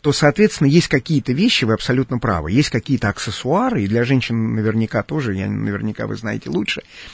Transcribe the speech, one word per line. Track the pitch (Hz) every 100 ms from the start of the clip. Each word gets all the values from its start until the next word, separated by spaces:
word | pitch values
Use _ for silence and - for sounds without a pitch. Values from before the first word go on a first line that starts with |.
то, | 147
соответственно, | - 147 143 208 - 139
есть | 165 -
какие-то | 139 - 147 117
вещи, | 131 226 -
вы | 110
абсолютно | 110 - 131 127 127
правы, | 117 85 76
есть | 120 -
какие-то | 123 - 127 104
аксессуары, | - - - 123 180 262 185
и | 98
для | 117
женщин | 120 131 - 113 113 110
наверняка | 107 110 110 110
тоже, | - 151 120 95
я, | 98
наверняка | 104 107 101 107 104 107
вы | 104
знаете | 107 110 120
лучше, | 170 202 - - - -